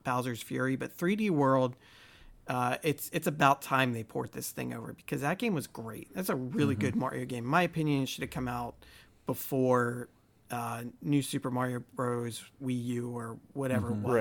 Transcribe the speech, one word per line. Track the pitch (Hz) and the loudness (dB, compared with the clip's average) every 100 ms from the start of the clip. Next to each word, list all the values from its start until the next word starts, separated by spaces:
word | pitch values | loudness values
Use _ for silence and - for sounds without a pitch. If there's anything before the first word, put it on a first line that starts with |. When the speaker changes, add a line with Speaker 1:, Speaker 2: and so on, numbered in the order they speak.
Speaker 1:
Bowser's | - 123 127 113 | -2 0 0 -4
Fury, | - 127 127 135 | -4 0 0 0
but | 135 | -4
three | - 175 214 | -2 0 2
D | 214 | 2
World, | 151 135 131 127 - - - - - - - - | 4 6 6 2 -2 -18 -20 -20 -20 -20 -14 -4
uh, | 127 123 131 | 0 0 0
it's, | 147 139 - | 0 0 -2
it's | 160 175 | -2 0
about | 151 139 139 | 4 4 4
time | - 135 131 | 2 2 2
they | 117 | 0
port | 107 127 117 | -4 -6 -6
this | - - | -6 -8
thing | - 127 | -6 -6
over, | 117 117 | -6 -10
because | - - 139 | -12 -6 -2
that | 143 185 | -2 0
game | 240 160 | 0 0
was | - | -4
great. | - 113 107 - | -10 -10 -12 -10
That's | 196 185 | -6 -2
a | 139 | -2
really | 127 143 143 123 | -2 2 2 2
Speaker 2:
Mm-hmm. | |
Speaker 1:
good | 107 110 | 0 0
Mario | 131 131 127 | -2 -2 -4
game. | 123 120 | -4 0
In | |
my | 170 | 2
opinion, | 170 165 151 139 | 2 2 0 2
it | 131 | 0
should | - | -4
have | 127 | -6
come | - 123 | -4 -4
out | 120 120 - - - - _ - | -4 -6 -10 -20 -20 -20 _ -6
before, | 123 - 135 127 123 120 123 120 _ _ _ - | -6 0 2 6 6 4 -2 -10 _ _ _ -8
uh, | 117 117 117 120 - | -6 -4 -6 -8 -6
New | 160 143 | 2 2
Super | 131 143 131 | 2 -2 -2
Mario | 127 127 123 - - | -2 -2 -4 -8 -4
Bros. | 123 120 120 113 - - | -2 -2 -4 -8 -14 -8
Wii | 131 123 120 | -4 -2 -2
U | 120 120 | -4 -4
or | 120 113 113 - | -6 -8 -12 -10
whatever | 139 135 127 98 | -4 0 0 0
Speaker 2:
Mm-hmm. | 107 127 | -2 2
Speaker 1:
it | |
was | 120 | 4